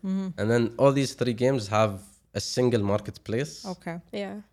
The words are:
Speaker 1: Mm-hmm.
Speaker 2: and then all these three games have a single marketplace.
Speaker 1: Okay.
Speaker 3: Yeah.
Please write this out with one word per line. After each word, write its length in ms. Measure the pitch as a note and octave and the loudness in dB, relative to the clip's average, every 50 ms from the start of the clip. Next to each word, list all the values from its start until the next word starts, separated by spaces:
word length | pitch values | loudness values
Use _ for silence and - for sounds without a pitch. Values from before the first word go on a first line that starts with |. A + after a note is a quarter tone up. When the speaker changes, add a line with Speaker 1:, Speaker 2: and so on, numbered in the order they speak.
| - | -6
Speaker 1:
Mm-hmm. 220 | F#3+ F#3+ F#3+ F#3+ F#3+ E3 - | -4 -4 -4 -4 -6 -4 -2
Speaker 2:
and 60 | G2+ A2 | 0 2
then 220 | A#2 A#2+ A#2 G#2+ A#2 - | 4 4 2 2 2 4
all 140 | C3+ C#3 | 4 4
these 220 | C3+ C#3 C#3 B2+ - - | 6 4 0 -2 -2 -4
three 140 | A#2+ B2 A#2 G2 A#2+ | -2 -2 0 2 2
games 220 | C3 C#3 B2+ G#2+ G2 | 2 2 2 0 0
have 240 | G#2+ G#2+ A2 G#2+ G2 F#2+ - - - _ _ _ - | 2 4 4 2 0 -4 -12 -18 -20 _ _ _ -8
a 80 | G#2 | -6
single 420 | - - - B2+ B2+ B2 A#2+ A2 G2+ G2+ G2+ | -6 -4 0 2 2 4 4 2 2 2 0
marketplace. 720 | G#2 G2+ - - - - - G#2+ A#2+ C#3+ D3+ - - - | 0 -2 -6 -12 -12 -8 -4 -4 -4 -4 -4 -8 -12 -10
Speaker 1:
Okay. 320 | G3 F3+ - - F3+ E3 F3 - _ | -10 -10 -10 -10 -10 -10 -10 -12 _
Speaker 3:
Yeah. 300 | - G3+ G3+ G3 G3 G#3 G3+ _ | -10 -8 -8 -8 -10 -12 -14 _